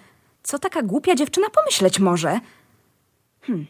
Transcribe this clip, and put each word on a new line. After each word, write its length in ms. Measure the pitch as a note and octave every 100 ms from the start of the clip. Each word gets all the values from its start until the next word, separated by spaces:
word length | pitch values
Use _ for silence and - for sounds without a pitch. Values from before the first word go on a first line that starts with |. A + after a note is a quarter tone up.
| _ _ _ _
Co 160 | - C#4+
taka 220 | F#4 -
głupia 340 | G#3+ B3 C4+ B3
dziewczyna 340 | D4 F4 G#4
pomyśleć 500 | D5+ D#5 - F#3 -
może? 400 | F#3+ F3 D#3 G#3+ - _ _ _ _ _ _ _ _ _
Hmm. 240 | - F#3 D3+